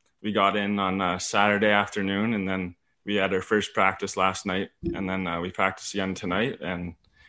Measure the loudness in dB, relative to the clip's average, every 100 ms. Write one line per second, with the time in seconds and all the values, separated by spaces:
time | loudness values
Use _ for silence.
0 | _ _ -2 2 2 2 0 0 0 0
1 | 0 -2 0 2 4 4 4 4 2 -2
2 | -2 0 0 0 -2 -2 -4 -10 _ _
3 | -2 0 2 0 2 0 2 2 2 2
4 | -4 2 2 2 -2 -2 -4 -6 -6 -4
5 | -2 -2 -2 -4 -4 0 -2 -2 -6 -4
6 | -2 -2 -2 0 -2 -4 -6 -6 -6 -10
7 | _ _